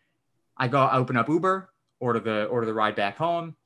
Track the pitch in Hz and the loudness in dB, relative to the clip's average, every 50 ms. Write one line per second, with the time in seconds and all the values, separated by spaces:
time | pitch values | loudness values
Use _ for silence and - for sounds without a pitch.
0 | _ _ _ _ _ _ _ _ _ _ _ - 131 120 139 139 131 127 117 127 | _ _ _ _ _ _ _ _ _ _ _ -4 -2 0 2 4 4 4 4 2
1 | 127 131 127 120 113 147 156 170 170 190 190 190 185 - _ _ _ _ _ - | 0 2 0 0 0 2 0 0 2 0 0 -2 -4 -12 _ _ _ _ _ -6
2 | 131 120 113 113 101 113 107 104 104 - 127 120 113 110 110 110 107 107 107 110 | -2 -2 -2 0 -2 -2 -2 -2 -2 -2 -2 -2 -2 0 0 0 0 0 0 0
3 | 101 101 101 - 160 170 170 170 165 160 - _ _ | -2 -2 -2 -2 -2 -2 -2 -2 -4 -8 -12 _ _